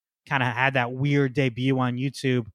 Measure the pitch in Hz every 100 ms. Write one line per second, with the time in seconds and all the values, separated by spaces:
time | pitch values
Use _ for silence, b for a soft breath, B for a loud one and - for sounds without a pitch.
0 | _ _ - 143 123 117 135 135 120 127
1 | 143 143 135 123 131 117 131 131 123 123
2 | 139 - 135 123 107